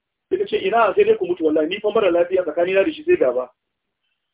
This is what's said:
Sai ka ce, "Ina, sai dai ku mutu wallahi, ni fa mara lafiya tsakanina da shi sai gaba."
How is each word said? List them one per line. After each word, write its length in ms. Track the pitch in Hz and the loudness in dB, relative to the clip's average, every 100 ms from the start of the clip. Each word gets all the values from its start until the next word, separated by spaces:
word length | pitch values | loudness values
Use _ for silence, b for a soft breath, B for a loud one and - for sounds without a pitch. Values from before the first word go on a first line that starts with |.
| _ _ - | _ _ -6
Sai 80 | 190 | -4
ka 80 | 202 | -4
ce, 120 | 202 | -4
"Ina, 320 | 185 226 208 | 0 0 2
sai 100 | 180 | 2
dai 140 | 208 220 | 2 2
ku 80 | 175 | 0
mutu 180 | 247 156 | -2 0
wallahi, 220 | 156 156 | 0 -2
ni 120 | 202 | -2
fa 100 | 208 | -2
mara 200 | 214 196 | 0 2
lafiya 320 | 170 175 185 | 2 0 -2
tsakanina 400 | 165 165 180 196 185 | -2 -2 0 2 0
da 60 | |
shi 100 | 151 | -2
sai 140 | 175 170 | 0 2
gaba." 320 | 135 123 127 _ _ _ _ _ _ _ _ | 2 -2 -6 _ _ _ _ _ _ _ _